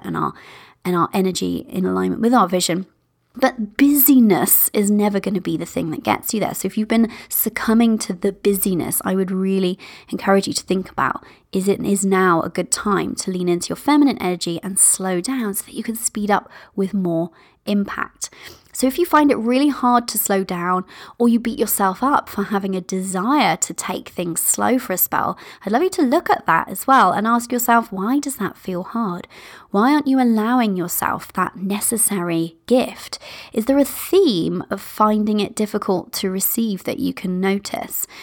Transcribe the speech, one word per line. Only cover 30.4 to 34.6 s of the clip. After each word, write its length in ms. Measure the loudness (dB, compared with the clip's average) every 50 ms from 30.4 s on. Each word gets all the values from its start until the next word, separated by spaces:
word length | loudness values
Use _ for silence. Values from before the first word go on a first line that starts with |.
| 2 2 2 2 2 2 0
yourself 560 | -2 -4 -4 -4 -2 0 0 -2 -2 -6 -6 -4
that 240 | -2 -2 -2 -4
necessary 1000 | -6 -4 -4 -2 -2 -2 -2 0 0 0 0 0 -2 -2 0 0 0 -2 -2 -6 _ _
gift? 540 | 2 2 2 2 0 -6 -14 -14 -14 -14 -14 -14 -18 -18 -18 -18 -6 -4
Is 120 | -2 0
there 120 | 2 4
a 80 | 4 2
theme 800 | 2 -2 -8 -2 2 4 4 6 6 4 2 0 0 -2 -4